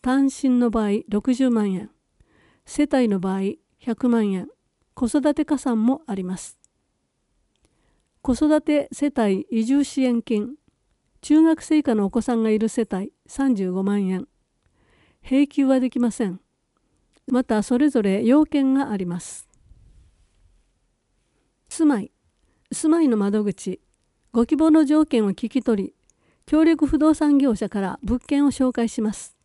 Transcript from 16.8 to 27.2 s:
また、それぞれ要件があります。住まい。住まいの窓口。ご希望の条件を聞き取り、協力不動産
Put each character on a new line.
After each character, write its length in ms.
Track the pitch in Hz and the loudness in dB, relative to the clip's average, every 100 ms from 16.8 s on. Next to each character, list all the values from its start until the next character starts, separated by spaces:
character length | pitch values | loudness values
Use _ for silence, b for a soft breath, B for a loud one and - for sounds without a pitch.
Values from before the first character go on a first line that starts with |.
| _ _ _ _ - | _ _ _ _ -4
ま 160 | 254 | -2
た、 180 | 262 214 | 0 -2
そ 160 | 208 247 | 0 0
れ 120 | 294 | 2
ぞ 120 | 254 | 2
れ 220 | 202 196 | 0 0
要 220 | 226 285 302 | 2 4 2
件 280 | 294 269 | 0 0
が 180 | 269 277 | 0 -2
あ 60 | 202 | -4
り 80 | 180 | -6
ま 140 | 175 | -8
す。 280 | - - - _ _ - - - _ _ _ _ _ _ _ _ _ _ _ _ _ _ _ _ _ | -10 -18 -20 _ _ -20 -20 -20 _ _ _ _ _ _ _ _ _ _ _ _ _ _ _ _ _
住 180 | - 311 | 0 0
ま 140 | 240 | 2
い。 100 | - _ _ _ _ _ _ | -4 _ _ _ _ _ _
住 240 | - 311 339 | -4 0 2
ま 60 | |
い 60 | 311 | 2
の 100 | 220 | 2
窓 260 | 202 214 | 0 0
口。 380 | 208 - - 185 _ _ _ _ _ | -4 -6 -10 -12 _ _ _ _ _
ご 140 | 233 233 | -2 0
希 100 | 285 | 2
望 140 | 320 | 4
の 140 | 320 285 | 4 4
条 200 | 302 311 | 2 2
件 200 | 240 202 | 0 0
を 60 | |
聞 180 | 190 226 | -2 -4
き 120 | 262 | -4
取 220 | 233 214 | -2 -2
り、 100 | 190 _ _ _ _ _ - | -4 _ _ _ _ _ -2
協 180 | 302 | 2
力 240 | 320 320 285 | 4 4 2
不 100 | 311 | 2
動 160 | 311 | 2
産 240 | 302 | 2